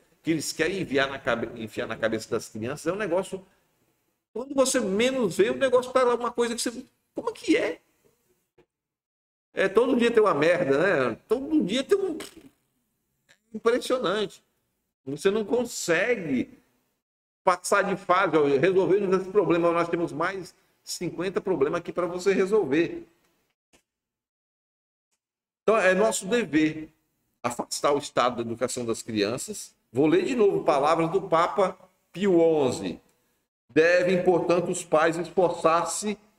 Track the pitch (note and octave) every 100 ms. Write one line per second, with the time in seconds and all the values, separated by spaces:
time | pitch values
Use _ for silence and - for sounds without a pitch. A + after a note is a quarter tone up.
0 | _ _ - D#3+ - - D#3+ F#3+ C3+ C3+
1 | C#3 C3+ - A#2 A2+ A#2 A2 - A#2 A2
2 | A2 A2 - A2+ - A2 A2+ D3 D#3+ F#3+
3 | G#3 F3 F#3+ F#3+ - _ _ _ _ _
4 | _ _ _ G#3+ C4+ C4+ C4 C4+ G#3+ G3
5 | B3 C4 G#3+ D#3+ G#3 B3+ C4 B3 B3 C4
6 | A#3+ A#3 A#3 A#3 A#3+ A#3+ B3+ A#3+ - _
7 | _ - A#4 A4 - - G#4+ - _ _
8 | _ _ _ _ _ _ _ _ _ _
9 | _ _ _ _ _ - F#3+ F#3+ C4 B3+
10 | A#3 A3 G#3 D3 D#3 E3+ C#3 C#3 F#3 E3
11 | B2+ - - A#3+ C#4 D#4 F#3 B3 C4 G4
12 | F#4+ D4+ - - - _ _ _ _ _
13 | _ _ _ _ _ A3 A#3 B3 - B3+
14 | F#3 G#3 G3 - _ _ _ _ _ _
15 | - D3 G3+ G#3 G3+ A#3+ A#3+ - - E3
16 | G#3+ A#3 E3 B2+ - - _ _ _ _
17 | _ _ _ _ - F3+ - G3+ F#3+ F#3+
18 | - F3+ G3 D#3 C#3+ C#3 F3 F#3 E3+ G3
19 | G3 F#3 F#3 G#3 D#3+ E3+ E3+ E3+ E3 E3+
20 | E3 C#3 E3+ G3 E3+ - _ _ - -
21 | E3 D3+ F#3 F#3+ G3+ E3 C#3+ E3+ E3+ F3+
22 | F3 F3+ F#3+ F#3 F#3+ G#3+ D#3+ D3 E3 -
23 | - _ _ _ _ _ _ _ _ _
24 | _ _ _ _ _ _ _ _ _ _
25 | _ _ _ _ _ _ - A3 F#3 F#3
26 | A3 - F#3+ A#3+ F#3+ D3 D#3 D#3 D#3 _
27 | _ _ _ _ B2 B2 - - D3 C#3+
28 | C#3+ - B2 A#2+ A#2 A2+ B2 - A#2 A2
29 | - A2 G2+ C3 - G#3 - _ _ A#2
30 | D3+ F3 A3 B3+ G3+ F3 - D3 D3 E3
31 | D#3+ F#3 - D#3+ E3+ - F#3 - - _
32 | _ E3 G3+ F3 E3 D#3 C3 G2 F#2+ -
33 | _ _ _ _ _ _ _ D3+ E3 F3+
34 | F3+ F#3 F#3 E3+ E3 F3 E3+ F3+ - D3+
35 | E3 E3 E3+ - E3+ E3+ E3 E3+ E3+ -
36 | G#3 G3+ _